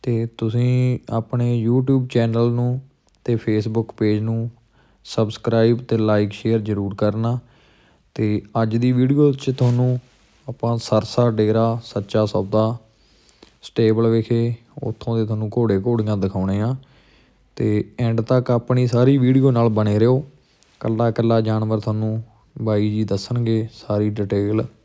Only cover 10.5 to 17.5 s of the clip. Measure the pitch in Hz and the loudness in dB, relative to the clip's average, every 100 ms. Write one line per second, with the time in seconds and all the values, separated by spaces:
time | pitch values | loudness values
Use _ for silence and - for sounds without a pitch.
10.5 | 123 117 117 - 110 110 - 120 110 107 | -6 -4 -4 0 -2 0 0 2 2 2
11.5 | 110 113 117 - 104 98 110 107 101 98 | 2 0 -2 -6 -8 -2 -2 0 -2 0
12.5 | 107 110 117 _ _ _ _ _ _ - | 0 0 -2 _ _ _ _ _ _ -20
13.5 | _ - - 110 110 113 113 110 117 120 | _ -8 0 2 4 2 2 0 0 0
14.5 | 117 _ - 113 110 - 113 110 107 107 | -4 _ -10 -10 -8 -4 -2 -2 -4 -4
15.5 | 113 113 98 107 117 107 101 95 98 95 | -2 0 0 0 -2 0 -2 -2 -2 -2
16.5 | 101 110 135 - _ _ _ _ _ _ | 0 -2 -4 -10 _ _ _ _ _ _